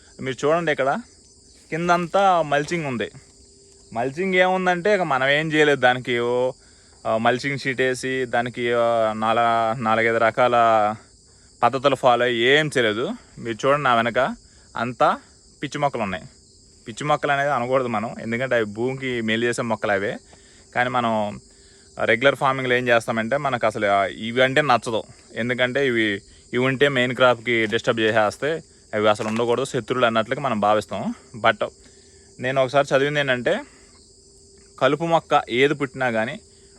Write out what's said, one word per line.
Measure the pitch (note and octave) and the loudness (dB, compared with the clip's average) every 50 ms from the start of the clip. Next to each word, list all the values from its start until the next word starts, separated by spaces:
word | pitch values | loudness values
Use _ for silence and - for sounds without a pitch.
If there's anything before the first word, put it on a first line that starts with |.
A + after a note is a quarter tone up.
| _ - - - | _ -20 -16 -10
మీరు | B2+ C3 B2+ - - C#3+ | -8 -8 -6 -2 0 0
చూడండి, | D#3+ F3 E3+ D#3 | 0 0 0 -2
ఇక్కడ | C#3+ - C3 C3+ D3+ A3 A#3+ - - - _ _ _ _ _ _ - - - - | -2 0 0 -2 -2 -4 -6 -12 -20 -20 _ _ _ _ _ _ -20 -20 -14 -10
కిందంతా | D#3 D#3+ F3 F3 F3 F3 F3 D#3+ - F#3+ G3+ F#3+ F3+ E3+ | -6 -4 0 0 2 0 0 0 0 2 4 4 4 2
మల్చింగ్ | D#3 D3 C#3+ D3 D3 C#3+ F3 E3+ D#3 | 2 2 0 0 0 -2 -4 -6 -4
ఉంది. | C#3 B2+ A2 G2+ - - - - - _ - - - - - - - - - - - G#2 | -4 -4 -6 -6 -8 -10 -14 -20 -20 _ -20 -20 -20 -20 -20 -20 -20 -20 -20 -20 -10 -6
మల్చింగ్ | A2+ B2 C3+ C3+ D#3+ F#3+ F#3+ F#3 | -6 -4 -4 -4 -4 -4 0 2
ఏముందంటే | F#3 F#3 F#3 F#3 F#3 F#3 F3+ F3+ F3 E3+ G#3 G#3+ | 4 4 4 2 0 0 0 -2 0 0 0 2
ఇక | F#3+ | 2
మనం | F3 D#3 C#3 C3 C3 C3+ | 0 0 0 0 2 2
ఏం | C#3+ D3+ D#3+ D#3+ D3+ | 2 2 0 0 2
చేయలేదు, | D#3 D3+ D3+ C#3+ C3 | 4 4 4 4 4
దానికి | B2 B2 B2 B2+ B2 C3 B2 A#2+ | 4 2 2 2 -2 -4 -2 -2
ఓ, | A#2+ A#2+ B2 B2 B2+ B2+ B2 - - - - - _ _ - - - A2+ | 0 0 0 0 -2 -2 -4 -8 -14 -20 -20 -20 _ _ -20 -10 -4 -4
ఆ, | A2+ A2+ | -2 0
మల్చింగ్ | A2+ A#2+ B2 B2 B2+ C#3 C#3+ C3 | 2 2 0 0 -2 -6 -6 -4
షీట్ | - C#3 B2+ A#2+ | -4 -4 -2 0
వేసి | C3 C3 B2+ B2 - C3 C3 C3 B2+ | 0 0 0 -2 -4 -4 -4 -4 -2
దానికి, | A#2+ A#2 A#2+ A#2+ B2 A#2 B2 A#2+ A#2+ A#2+ | -2 -2 -2 -2 -4 -4 -4 -2 0 0
ఆ, | A#2+ A#2 A#2 A#2 A#2 A2 A2 G#2+ A2 | 2 2 2 2 2 2 0 0 -2
నాల-, | A2 A2+ A2+ A#2 A#2 A#2 A#2 A2+ A2+ A2+ A2+ C3+ | -2 0 2 2 2 2 2 2 0 0 -2 -2
నాలుగైదు | A#2 A2 A2 A2+ A2+ A2+ A2+ A2+ | 0 0 2 2 2 2 2 2
రకాల | A#2 A2+ - - B2 A#2+ A#2+ A#2+ A#2 A2+ A2+ A2 G#2 G#2 G#2+ - - - _ _ _ _ _ _ _ _ _ _ - | 2 2 2 2 2 4 4 4 4 6 4 4 4 2 -2 -4 -10 -20 _ _ _ _ _ _ _ _ _ _ 0
పద్ధతులు | A#2+ B2 C3+ B2 C#3+ C3+ | 0 0 2 0 0 0
ఫాలో | - - B2+ A#2+ A#2+ B2 | 4 4 4 4 4 2
అయ్యి | B2 B2 A2+ | 2 2 2
ఏం | A#2 C3 C#3 D3+ D#3 | 4 4 4 4 2
చేయలేదు. | D3 - C3+ A#2+ G#2+ G#2 A2 C3+ F3+ B3+ A#3 - - - C#3 | 2 0 0 2 2 0 0 -2 -4 -6 -8 -14 -18 -18 -10
మీరు | B2 A#2 A2+ A2 - C3+ | -8 -8 -6 -2 0 0
చూడండి | C#3+ D3 C#3+ | 2 2 2
నా | C3 A#2+ | 2 2
వెనక | A#2 A2+ A#2 G#2+ B2 C3 F#3 A#3+ - - _ _ - - - - A#2 | 2 2 2 0 0 0 -2 -2 -8 -14 _ _ -20 -20 -14 -8 -6
అంతా | A#2 B2 B2 - D3 E3 G3+ C#4 - - _ _ _ _ - _ - | -6 -6 0 2 2 2 2 0 -6 -16 _ _ _ _ -14 _ -10
పిచ్చి | C#3 - D3 | -8 -4 -2
మొక్కలు | D3 C#3 C3 A#2+ A2 | -2 -2 -2 -4 -4
ఉన్నాయి. | F#2+ F#2 F2 - - - _ _ _ _ _ _ _ _ _ _ - | -4 -6 -8 -10 -14 -20 _ _ _ _ _ _ _ _ _ _ -16
పిచ్చి | A2 - C3+ D3+ | -12 -8 -4 -2
మొక్కలు | D3 D3 - D3 | -2 0 0 0
అనేది | C#3+ C#3 C#3 D3 | 0 0 0 0
అనకూడదు | C#3+ B2 A#2+ B2 C3 C3+ B2+ B2 | -2 -2 0 0 0 0 0 0
మనం, | A#2 G#2 A2 G#2+ - - | -2 -4 -4 -6 -8 -10
ఎందుకంటే | - A2+ A#2 A#2 C3 C3 B2 | -8 -6 -4 -4 -2 0 0
అవి | A#2+ A2+ | 0 0
భూమికి | G#2 G2+ A2+ A#2+ B2+ C3 C3+ C3+ C3 B2 A#2+ | -2 -2 -4 -4 -4 -4 -6 -6 -6 -4 -4
మేలు | A2+ A2 A2 A2+ A#2+ | -2 -2 -2 0 0
చేసే | A#2+ A#2 - | -2 -2 -2
మొక్కలు | B2 A#2 A2 G#2 - G#2+ | -4 -4 -4 -4 -2 -2
అవే. | G2+ F#2+ G2 A2+ C3+ - - - - - - - - - - - - | -2 -2 -2 -4 -6 -8 -14 -20 -20 -20 -20 -20 -20 -20 -20 -8 -4
కానీ | B2 B2 B2 | -4 -2 -2
మనం | B2+ B2 A#2+ A2+ A2+ G#2+ G#2 G#2 G#2 - - - _ - - - - - - - - - G#2+ | -2 -2 0 0 0 -2 -2 -4 -6 -10 -16 -20 _ -20 -20 -20 -20 -20 -20 -18 -8 -4 0
రెగ్యులర్ | A2 A2+ A2+ B2 C#3 C3+ | 0 0 2 2 2 2
ఫార్మింగ్లో | C3 D3+ C3+ C3+ C3+ C3 B2+ B2 | 2 0 0 0 0 0 0 0
ఏం | B2 B2 B2 | 0 2 2
చేస్తామంటే | A#2+ A#2 - - A#2 A2+ A2 A2+ C3+ C#3+ | 2 2 2 0 -2 -4 -2 -2 -2 -2
మనకు | D3 C#3 B2+ A#2 - A2 | -2 -2 -2 0 0 -2
అసలు, | G#2+ A2+ G#2 | 0 0 0
ఆ, | G2+ G2+ G2 G2 | 2 2 2 2
ఇవి | F#2 B1+ D#2 G#2 A2+ A#2 B2+ C3 | 0 -4 -8 -10 -4 0 2 2
అంటే | C3 C3 D3 | 2 2 2
నచ్చదు, | D3+ C#3 B2 A#2 - B2+ A2+ G#2 - - - - - - - | 2 2 2 2 0 -2 -4 -6 -6 -8 -14 -20 -20 -14 -8
ఎందుకంటే | - A#2 B2 B2 A#2+ B2+ B2 B2 C3+ C#3+ C3+ | -6 -4 -4 -2 0 -2 0 0 0 0 0
ఇవి, | A#2+ A#2 A2 G#2+ G2+ F#2+ - - - - - _ - | 0 0 0 0 -2 -4 -8 -14 -20 -20 -14 _ -4
ఇవి | B2 | -2
ఉంటే | B2+ C3 C3+ B2 C#3+ C#3+ | 0 0 2 2 2 2
మెయిన్ | C#3 B2+ B2 B2+ B2+ | 2 2 0 0 2
క్రాప్కి | A2 C3 B2+ B2 A#2 A2+ B2 A#2+ A2+ A2+ | 2 4 4 4 2 -2 -2 0 0 0
డిస్టర్బ్ | G#2+ A2+ A2+ - C3+ A#2+ A2+ | 0 -2 -2 -2 -2 0 0
చేసేస్తే | A2 A2 A2+ A#2 A2 G#2 - - C3+ D3 E3 D#3+ - - - - - _ - | 0 2 2 2 2 0 -2 -4 -4 -4 -4 -6 -8 -14 -20 -20 -16 _ -4
అవి | G#2+ G#2+ G#2+ | 0 2 2
అసలు | G#2 G#2 A2+ A2 | 2 2 -2 -4
ఉండకూడదు, | A2 A2+ A#2+ A#2 A#2+ A#2+ C3+ | -2 -2 0 0 0 -2 -2
శత్రువులు | - - C3 G#2+ - C3 B2+ B2 | -4 -4 -6 -4 -4 -2 0 0
అన్నట్లుగా | A#2 A2+ A2+ A2 A2 C3+ C#3+ | 2 2 0 -2 -2 -4 -4
మనం | C#3+ C3 A2+ G#2 | -4 -4 -2 0
భావిస్తాం. | G2+ G#2 G#2+ G#2+ G2+ - G#2 G2 B2+ G#3+ A#3+ - - - - A2 | 2 2 2 2 0 -4 -8 -8 -8 -8 -10 -10 -14 -18 -8 0
But | G#2 A#2+ G#2+ - A#2 - - - - - - - - - - - - - - - | 0 0 2 0 -4 -8 -8 -12 -20 -20 -20 -20 -20 -20 -20 -20 -20 -20 -14 -8
నేను | B2 B2+ C3+ C3+ C3 | -6 -4 0 0 0
ఒకసారి | B2 C3 C#3 C#3+ - D#3 | 2 2 0 2 2 2
చదివింది | C3+ C#3 D3 D3 D3 | 0 2 0 0 -2
ఏంటంటే | C#3+ C#3 B2+ B2 A#2 D3 F#3 B3+ D4 - - - - - - - - - - - - - - - - - - - - - - - | 0 0 -2 -2 0 -2 -2 -2 -4 -10 -18 -20 -20 -20 -20 -20 -20 -20 -20 -20 -20 -20 -20 -20 -20 -20 -20 -20 -20 -20 -4 0
కలుపు | C3 C3 D3 D3+ E3+ | 0 0 2 0 0
మొక్క | E3+ E3 D#3+ - - D3+ C#3+ - - | 0 0 0 2 0 0 0 0 0
ఏది | A2+ B2 C3+ C#3+ D3+ | 0 2 2 2 2
పుట్టినా | C#3+ C#3+ C3 - C3 C3 B2 | -2 -6 -8 -6 -4 -4 -2
కానీ | A2+ A2 A2 B2 D#3 - - - - - - - - | -2 -2 -2 -4 -6 -12 -16 -20 -20 -20 -20 -20 -20